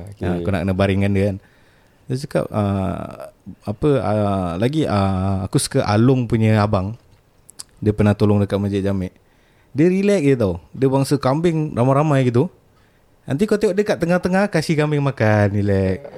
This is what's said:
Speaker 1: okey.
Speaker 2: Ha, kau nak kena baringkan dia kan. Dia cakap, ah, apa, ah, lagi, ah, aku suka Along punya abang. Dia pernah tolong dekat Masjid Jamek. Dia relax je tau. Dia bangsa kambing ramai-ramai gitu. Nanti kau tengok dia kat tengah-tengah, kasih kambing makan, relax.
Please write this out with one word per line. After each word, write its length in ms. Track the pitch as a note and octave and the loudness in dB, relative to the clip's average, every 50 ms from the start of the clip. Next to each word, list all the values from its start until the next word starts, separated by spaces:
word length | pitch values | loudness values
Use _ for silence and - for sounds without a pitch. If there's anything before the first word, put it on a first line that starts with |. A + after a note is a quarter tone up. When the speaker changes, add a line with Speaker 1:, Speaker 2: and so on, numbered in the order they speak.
| E2+ G2+ | -10 -16
Speaker 1:
okey. 160 | G2+ - G#2 | -12 -8 -4
Speaker 2:
Ha, 160 | F2+ F2+ F2 | -4 -4 -2
kau 100 | E2+ F2 | -2 -2
nak 120 | F#2+ E2+ E2+ | -2 -2 0
kena 120 | G2 F#2 | -2 0
baringkan 360 | F#2 G2 G2 F#2+ G2 G2 G2+ G2+ | 0 2 2 2 0 0 0 0
dia 120 | F#2+ G2 | 0 0
kan. 100 | G#2 F#2+ G2 - _ _ _ _ _ _ _ _ _ _ _ _ | 0 -2 -6 -10 _ _ _ _ _ _ _ _ _ _ _ _
Dia 100 | - C3 C3 | -8 -8 -8
cakap, 260 | D3 - - E3 - - | -8 -6 -4 -4 -4 -4
ah, 800 | - G#2+ G#2 G2 G2 G2 F#2+ F#2 E2+ D#2 - - - - - - - _ - - - _ - | -2 -2 0 0 0 -2 -2 -4 -4 -6 -10 -12 -12 -14 -16 -18 -20 _ -20 -20 -20 _ -10
apa, 280 | G#2 G#2 - - D3+ C#3 B2+ | -10 -8 -2 0 0 2 2
ah, 500 | F#2+ G2 G#2+ G#2+ G#2 G2+ G2 F#2+ F#2 F2 E2 | 0 0 0 0 0 0 0 -2 -2 -4 -2
lagi, 260 | F2+ A2+ B2+ D3+ D#3+ C3+ | -2 -2 -2 0 0 -2
ah, 580 | - G2+ G2+ G2 F#2+ F#2+ F#2 F#2+ G2 G2 F#2+ F#2+ | 0 0 0 0 0 0 0 -2 -2 -2 -2 -4
aku 160 | - - D3 | -2 -2 -2
suka 260 | - - - C3+ - | -4 -2 -2 -2 0
Along 400 | - G#2 G#2+ A#2 C3 C3+ B2+ A#2+ | 0 2 4 4 4 4 2 0
punya 320 | A2 B2+ A2 A2 A2 A2 G#2+ | -2 0 2 2 4 4 4
abang. 380 | G2+ G#2+ G#2+ F#2+ F2+ G2+ A#2 - _ _ _ _ _ _ _ _ _ _ - - - _ _ | 2 2 0 -2 -2 -4 -8 -12 _ _ _ _ _ _ _ _ _ _ -20 -20 -20 _ _
Dia 160 | - - G#2 G#2 | -4 -2 -2 0
pernah 220 | - G#2 G#2 G2+ | 2 2 2 2
tolong 260 | - G#2+ G#2 G2+ G2+ | 2 2 2 2 2
dekat 160 | G2+ G2 G#2 | 2 0 0
Masjid 240 | G2 G2+ G2+ G2+ G2 | -2 -2 -2 -2 -2
Jamek. 320 | F#2+ G2 G2 G2 F2+ F#2 _ _ _ _ _ _ _ _ _ _ _ _ | -2 -2 -2 -2 -4 -6 _ _ _ _ _ _ _ _ _ _ _ _
Dia 160 | - B2+ D#3+ | -2 2 2
relax 360 | F3+ F#3 F#3+ G3+ G3+ G3+ F#3+ C#3+ | 2 2 2 2 2 2 2 4
je 120 | C#3 C#3 | 2 2
tau. 200 | A#2+ A#2 F#2+ E2+ E2+ - - | 2 2 -2 -2 -4 -8 -14
Dia 160 | - - B2+ | -6 0 0
bangsa 280 | C#3 C3 C3+ C3+ - D3 | 2 2 2 0 2 0
kambing 540 | C3+ - B2+ C3+ D#3+ E3 F3+ D#3+ D#3+ D3+ D#3 - | 0 0 0 0 0 0 0 0 0 -4 -4 -2
ramai-ramai 520 | - A#2+ C3 C3+ C#3 D#3 D#3+ C#3+ C3+ C3 | 0 2 2 2 2 2 2 2 2 2
gitu. 240 | B2 A#2 A#2+ D#3 F#3 - _ _ _ _ _ _ _ _ _ _ _ _ _ - | 2 2 2 0 0 -4 _ _ _ _ _ _ _ _ _ _ _ _ _ -10
Nanti 220 | - C3 D3 G#3+ | -8 -2 -2 0
kau 160 | G#3+ G#3+ G3 | 0 0 0
tengok 160 | G#3+ G#3+ - | 0 0 0
dia 80 | G3+ G#3 | 0 0
kat 140 | G#3 D#3+ A2+ | -2 0 -2
tengah-tengah, 500 | E3+ E3 F3+ F3+ - F#3 F3+ F#3+ G3+ G3+ | 0 0 0 0 0 0 0 0 0 0
kasih 260 | - D#3+ D3 - E3 | 0 -2 0 0 0
kambing 300 | C#3+ D3+ D3+ D3+ C#3+ C#3+ | 0 0 0 0 0 0
makan, 480 | C#3 - - A2+ G#2+ G#2+ G#2 G#2 G2+ G2+ | -2 0 0 2 2 4 4 4 2 2
relax. 460 | G#2 G2 G2+ G2 F#2+ F#2+ F#2 F#2 - - - - | 0 0 2 2 2 2 0 -2 -4 -6 -14 -14